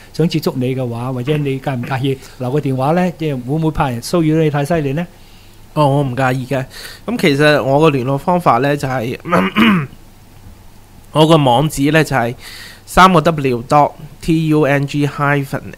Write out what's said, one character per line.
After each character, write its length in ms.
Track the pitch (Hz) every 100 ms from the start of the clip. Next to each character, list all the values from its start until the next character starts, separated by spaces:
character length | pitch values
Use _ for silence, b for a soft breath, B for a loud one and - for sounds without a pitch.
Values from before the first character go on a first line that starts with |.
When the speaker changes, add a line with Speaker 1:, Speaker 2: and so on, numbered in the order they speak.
| B
Speaker 1:
想 160 | - 165
接 100 | 160
觸 140 | 175 131
你 180 | 123
嘅 160 | 131 127
話， 220 | 117 123
或 100 | 131
者 160 | 123 151
你 220 | 143 135
介 120 | 147
唔 120 | 127
介 160 | 120 131
意 160 | 139 135 B B
留 120 | 123
個 120 | 143
電 120 | 143 131
話 140 | 135
呢？ 200 | 170 180 -
即 160 | 156
係 120 | 135 120
會 80 | 156
唔 40 |
會 120 | 160
怕 180 | 151 147
人 120 | 117
騷 200 | - 175
擾 200 | 156 160
你 80 | 156
太 140 | 143
犀 100 | 143 165
利 180 | 143
呢？ 120 | 139 175 b b b b b -
Speaker 2:
哦， 120 | - 147
我 160 | 139
唔 140 | 143 120
介 180 | 131
意 120 | 131 123
嘅。 180 | 135 131 B B B -
噉 140 | 240
其 180 | 175 139
實 240 | 151 147
我 160 | 117 139
個 80 | 160
聯 160 | 139 120
絡 120 | 139
方 220 | - 180
法 200 | 170 117
呢， 180 | 143 143
就 100 | 139
係， 320 | 131 113 120
<clears throat> 680 | - 180 190 170 226 190 139 - - - - - - - - - - - -
我 160 | 143 156
個 80 | 160
網 320 | 139 120 151
址 240 | - 139
呢， 100 | 160
就 140 | 147 135
係 180 | 117 123 B B B B B
三 260 | - 185
個 80 | 175
W 420 | 156 156 135 120 113
dot 240 | 151 143 - 156 -
T 260 | - 160 156
U 140 | 151
N 260 | 139 143 139
G 180 | 147 143
hyphen 680 | - 143 143 135 139 98